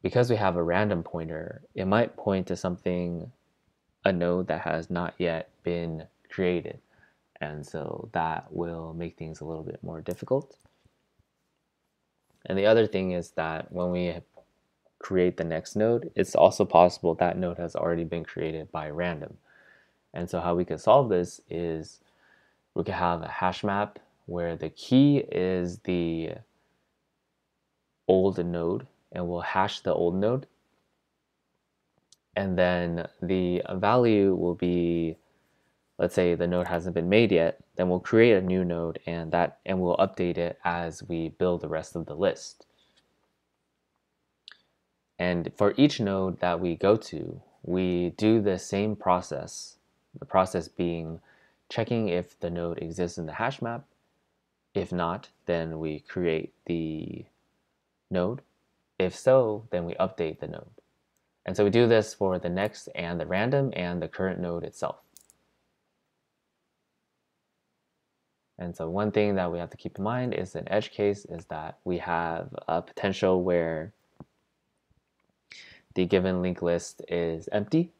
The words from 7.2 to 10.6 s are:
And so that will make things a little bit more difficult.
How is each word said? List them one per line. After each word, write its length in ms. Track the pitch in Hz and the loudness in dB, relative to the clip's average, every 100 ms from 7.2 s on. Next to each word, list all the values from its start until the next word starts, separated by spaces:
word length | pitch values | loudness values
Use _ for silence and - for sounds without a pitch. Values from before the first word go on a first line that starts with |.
| _ - | _ -12
And 240 | 76 76 | -10 -10
so 440 | 73 80 76 78 - | -10 -10 -8 -10 -6
that 340 | 87 80 80 - | -2 -2 -4 -6
will 440 | 85 85 85 82 | -6 -6 -6 -8
make 220 | 82 85 - | -8 -10 -10
things 240 | 80 80 | -14 -12
a 40 | |
little 180 | 73 80 | -10 -10
bit 180 | 80 - | -10 -12
more 180 | 87 80 | -12 -10
difficult. 560 | - 87 - 131 - _ | -8 -8 -2 -2 -2 _